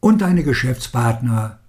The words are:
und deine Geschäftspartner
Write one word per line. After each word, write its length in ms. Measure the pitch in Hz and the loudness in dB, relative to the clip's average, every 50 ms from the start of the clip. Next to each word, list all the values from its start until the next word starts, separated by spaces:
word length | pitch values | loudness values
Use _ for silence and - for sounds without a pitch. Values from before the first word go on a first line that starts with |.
und 200 | - 208 220 202 | 4 4 4 4
deine 220 | 196 180 180 175 156 | 4 2 2 2 2
Geschäftspartner 1160 | 143 127 - - 123 127 - - - - 123 117 117 113 117 123 120 113 113 107 107 98 - _ | 0 0 0 0 -4 -4 -4 -8 -6 -4 -2 0 0 0 -2 -2 -2 -2 -2 -2 -4 -8 -14 _